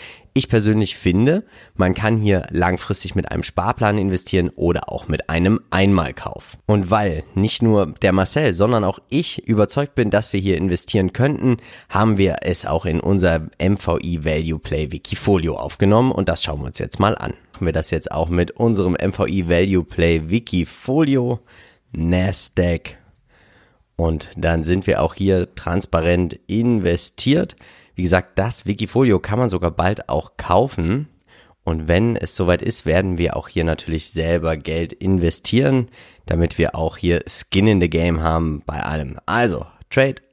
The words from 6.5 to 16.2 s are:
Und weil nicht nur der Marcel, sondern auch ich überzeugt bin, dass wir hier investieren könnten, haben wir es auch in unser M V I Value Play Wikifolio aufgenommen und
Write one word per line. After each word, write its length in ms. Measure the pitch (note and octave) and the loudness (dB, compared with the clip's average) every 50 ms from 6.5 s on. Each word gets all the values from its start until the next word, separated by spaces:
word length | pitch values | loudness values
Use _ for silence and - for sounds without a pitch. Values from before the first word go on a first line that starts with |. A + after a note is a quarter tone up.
| - - _ | -20 -6 _
Und 260 | - G#2+ G2+ F#2+ F2 | 0 2 2 2 2
weil 340 | G#2+ G#2+ G#2 F#2+ D#2 D#2+ - - - | 2 2 2 0 -2 -4 -6 -4 -2
nicht 260 | F#2+ G2 A2 - - | 0 0 0 0 2
nur 320 | A2+ A2+ G#2+ G#2 F#2+ D#2 - - | 2 4 4 4 2 0 -2 0
der 120 | - G2 | 0 2
Marcel, 420 | F#2 F#2+ F#2 - - D3 D#3 B2+ F2+ | 4 2 2 2 0 0 2 2 2
sondern 300 | E2 G2+ A2+ B2 A2 G2+ | 2 2 2 2 2 0
auch 160 | F#2 - - - - | 0 -2 -4 -6 -4
ich 360 | - C3+ - - - - - | -4 -2 -2 -4 -6 -6 -2
überzeugt 480 | - A2+ G#2 G#2 - - C#3+ C#3+ C#3+ - | 0 2 2 2 2 0 -2 -4 -2 0
bin, 140 | - A#2+ G#2 | 0 0 2
dass 240 | G2 G#2 G#2+ - | 2 0 0 -2
wir 80 | - G2 | -2 -2
hier 160 | F#2 G2 F#2 | 0 0 0
investieren 560 | D#2 F#2 F#2+ F2 - - - - G#2+ F#2+ F2+ | 0 0 0 -2 -2 -2 0 0 0 0 0
könnten, 460 | - - B2 C#3+ D3 - - C3 A#2+ A#2+ - - - - - - | 0 0 0 0 0 0 0 0 0 0 -4 -12 -20 -20 -10 -4
haben 260 | - F#2+ G#2+ A2+ G#2+ | 0 2 2 4 4
wir 220 | G2 G2 F2+ - - | 4 2 2 0 -2
es 240 | - - F2 - - | -2 -2 -2 -2 -2
auch 220 | - D2+ E2 - | -4 -4 -2 -2
in 140 | E2+ D#2+ E2 | -2 -2 0
unser 500 | - - G2 G2 F2+ F2 E2 D#2+ D#2 D#2+ - - | 0 2 2 2 4 2 2 0 -2 -6 -6 -2
M 180 | - F#2 G#2 | 0 0 0
V 220 | - - - E2+ D2 | 0 0 -2 -2 -2
I 220 | - E2+ F2 D#2+ D2 | -2 -4 -4 -2 -2
Value 340 | D#2+ D#2 D#2 E2 D#2+ D#2+ D2+ | -2 -2 -2 -2 -2 -4 -6
Play 340 | - - - D2+ D#2 D2+ | -6 -4 -4 -4 -4 -4
Wikifolio 640 | F2 - - - - - - - G2+ F2+ E2 E2 C#2+ | -6 -10 -10 -8 -8 -2 0 2 2 2 2 -2 -4
aufgenommen 540 | - A#1+ D2+ - - G#2 G2+ G#2+ A2+ B2+ C3 | -4 -8 -8 -2 2 2 4 4 4 4 2
und 200 | - - | 0 0